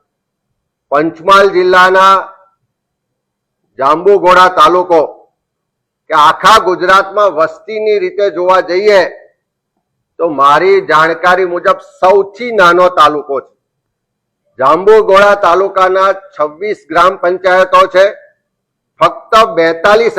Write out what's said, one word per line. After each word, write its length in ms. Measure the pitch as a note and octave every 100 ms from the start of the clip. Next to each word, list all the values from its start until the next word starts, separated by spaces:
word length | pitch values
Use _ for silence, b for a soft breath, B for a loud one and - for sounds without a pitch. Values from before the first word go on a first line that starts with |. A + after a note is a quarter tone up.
| _ _ _ _ _ _ _ _ -
પંચમહાલ 580 | C#3+ D#3+ D#3+ F3 G3 G3
જિલ્લાના 680 | F3 F3+ F#3 F#3 F#3+ F#3+ F#3+ - - _ _ _ _ _ _ _ _ _ _ _ _ _ -
જાંબુઘોડા 720 | C3+ E3 F#3 G3+ F3 F3+ F#3 E3
તાલુકો 440 | D#3 F3+ F3+ E3 C#3 - _ _ _ _ _ _ _ _ -
કે 40 | D#3
આખા 400 | D3+ D#3 - A3
ગુજરાતમાં 760 | F3+ E3+ F3+ F#3+ G3 G3+ G3+ D#3
વસ્તીની 640 | D#3+ - - G#3+ G#3+ G#3
રીતે 280 | F3+ F#3 G3+
જોવા 320 | E3+ F3+ F#3
જઈએ 380 | E3+ F3+ G#3+ G3 D#3 - - _ _ _ _ _ _ _ _ -
તો 120 | E3+
મારી 500 | C#3 C#3 D3 F#3 G3 D3
જાણકારી 640 | D#3 D#3+ E3 F3+ F3+ F3+
મુજબ 260 | F3 F#3+ F#3 - -
સૌથી 500 | E3 G3+ G3 - A#3+
નાનો 360 | A3 F3 F3 F3+
તાલુકો 480 | F3+ D3+ D3+ C3+ C3+
છે. 120 | - _ _ _ _ _ _ _ _ _ _ -
જાંબુઘોડા 800 | C3 D#3+ G3 A3 G3 F#3+ G3+ G3+
તાલુકાના 720 | F3+ F3 G3 F#3+ F#3 F#3+ F#3+ F#3+ -
છવ્વીસ 520 | - D3+ D3+ G#3 F#3+ -
ગ્રામ 240 | D#3+ F3 G3
પંચાયતો 640 | F3 F#3 F#3 F#3 F#3 F#3 F#3
છે, 180 | F3+ G3 - _ _ _ _ _ _ _ -
ફક્ત 320 | E3 - - A3 A3 E3
બેતાલીસ 600 | E3 E3 G3+ G#3+ A#3